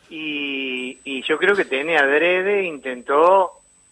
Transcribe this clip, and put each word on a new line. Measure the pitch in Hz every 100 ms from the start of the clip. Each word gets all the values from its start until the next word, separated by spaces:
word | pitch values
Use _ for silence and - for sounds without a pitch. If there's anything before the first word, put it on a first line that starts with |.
| -
Y, | 160 156 147 143 135 135 127 127 -
y | 143 131
yo | 160 151
creo | 185 196
que |
T | 147 131
N | 156 160
adrede | 139 147 175 180 196 202
intentó | 180 143 135 123 120 143 175 196 175 - _ _ _